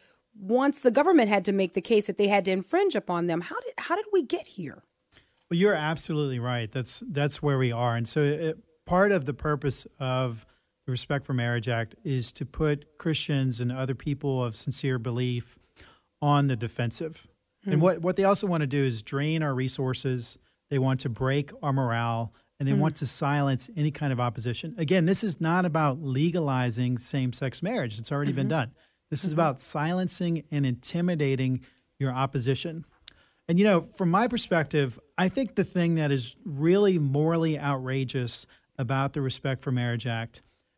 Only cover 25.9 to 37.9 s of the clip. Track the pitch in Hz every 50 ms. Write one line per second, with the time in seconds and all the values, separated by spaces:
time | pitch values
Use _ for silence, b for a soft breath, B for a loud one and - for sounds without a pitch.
25.9 | 127 165 160 135 127 135 156 175 165 180 160 139 131 127 127 123 107 120 127 123
26.9 | 123 117 - - - 139 131 127 120 - 139 127 - - 165 196 254 226 139 117
27.9 | 104 110 113 - 147 143 143 147 135 131 135 131 156 160 117 117 - _ _ _
28.9 | _ _ _ _ 151 143 - 185 151 165 165 151 127 - - - - 151 147 160
29.9 | 180 185 185 - - - 180 170 165 160 - _ 156 147 139 131 123 123 - -
30.9 | - 170 175 180 175 156 147 135 135 127 131 131 127 127 b b b b b b
31.9 | _ - 139 131 123 127 135 131 - 135 117 131 135 131 - 170 160 160 - -
32.9 | _ B B B B B B B B B B - 170 180 202 214 196 170 170 -
33.9 | - - 190 170 170 196 233 240 240 233 - - 185 165 151 - - 151 139 127
34.9 | 113 - - _ _ - 185 190 - 269 269 - - - 180 - - 180 170 170
35.9 | 165 160 151 143 139 131 117 117 - - - - 143 135 151 170 185 202 208 196
36.9 | 185 170 147 135 131 143 156 160 170 165 165 160 156 143 147 143 143 131 127 131